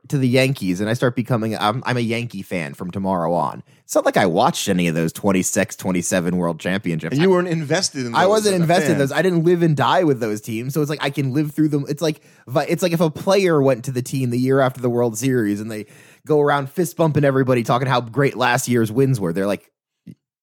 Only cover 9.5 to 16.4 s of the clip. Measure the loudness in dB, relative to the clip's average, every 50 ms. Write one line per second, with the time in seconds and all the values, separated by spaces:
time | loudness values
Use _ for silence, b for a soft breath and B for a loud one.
9.5 | 2 4 4 2 2 2 2 2 2 2 2 2 2 0 0 -4 -4 -6 -6 -8
10.5 | -8 -6 -6 -4 -2 -2 -2 -2 -4 -4 -4 -6 -4 -2 -2 -2 0 -2 -2 -2
11.5 | 0 0 0 0 0 -2 -2 -4 -6 -4 -2 -4 -4 -4 b b b b b b
12.5 | -2 -2 -2 0 -2 0 0 0 0 2 0 0 -2 -2 0 2 2 4 4 4
13.5 | 4 4 4 4 2 0 -2 -6 -4 -4 -4 -4 -4 -2 -2 -2 0 0 2 2
14.5 | 4 4 4 2 0 -2 -2 -2 0 2 0 0 -2 -2 -2 0 0 2 2 0
15.5 | 0 -2 -4 -8 -8 -10 -12 B B B B B B B B 0 2 2